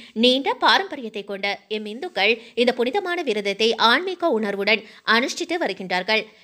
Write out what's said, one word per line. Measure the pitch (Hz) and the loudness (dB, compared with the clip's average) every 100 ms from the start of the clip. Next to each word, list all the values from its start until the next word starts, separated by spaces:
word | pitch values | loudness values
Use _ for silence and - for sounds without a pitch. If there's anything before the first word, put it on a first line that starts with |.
| - | -8
நீண்ட | 214 247 262 285 | 2 4 4 0
பாரம்பரியத்தை | 311 320 349 392 277 226 208 | 2 4 4 2 -8 -10 -10
கொண்ட | 196 196 202 196 - | -10 -6 -4 -6 -6
எம் | 214 208 | -8 -8
இந்துக்கள் | 220 359 - 202 226 - | -10 -8 0 2 2 -2
இந்த | - 240 | 0 2
புனிதமான | 240 240 403 359 349 | 2 0 -2 -2 -4
விரதத்தை | 285 214 202 196 220 | -2 -2 -2 0 0
ஆன்மீக | 226 226 254 370 359 339 | 4 4 4 0 -2 0
உணர்வுடன் | 226 214 202 202 220 - - - | 0 -2 -2 0 0 -2 -8 0
அனுஷ்டித்து | 220 269 - 349 339 | 2 0 -4 -4 -4
வருகின்றார்கள். | 277 190 185 180 185 220 214 - | -4 -6 -4 -4 0 -2 -2 -12